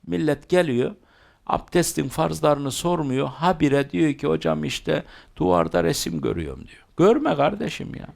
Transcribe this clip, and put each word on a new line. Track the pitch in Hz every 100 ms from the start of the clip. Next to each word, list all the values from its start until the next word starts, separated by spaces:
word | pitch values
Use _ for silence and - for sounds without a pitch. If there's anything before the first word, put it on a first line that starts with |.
| -
Millet | 175 156 143 -
geliyor, | 180 170 120 131 208 _ _ _ _ -
abdestin | - - 180 165 - 139
farzlarını | - 160 156 156 143 143
sormuyor. | 127 170 175 147 127 143
Habire | 139 170 185 151 139 139
diyor | 175 160
ki, | 135 143
"Hocam | 160 - 151
işte | 147 - - 151 - - - -
duvarda | 90 87 82 87
resim | 85 - - 82
görüyorum." | 62 85 76 67 -
diyor. | - _ -
Görme | 180 247 302 143
kardeşim | 143 208 220 - - -
ya. | -